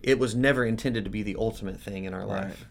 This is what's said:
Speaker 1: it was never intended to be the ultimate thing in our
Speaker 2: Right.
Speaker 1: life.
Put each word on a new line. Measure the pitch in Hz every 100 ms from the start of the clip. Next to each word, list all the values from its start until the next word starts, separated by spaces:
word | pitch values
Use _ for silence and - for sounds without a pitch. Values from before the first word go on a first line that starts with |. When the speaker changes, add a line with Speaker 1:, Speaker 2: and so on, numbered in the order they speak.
Speaker 1:
it | 123 131
was | 127 120
never | 135 127 117
intended | 113 135 117
to | 98
be | 107
the | 101 -
ultimate | 113 - 98 92
thing | - 95 95
in |
our | 92 101
Speaker 2:
Right. | 98 98
Speaker 1:
life. | - -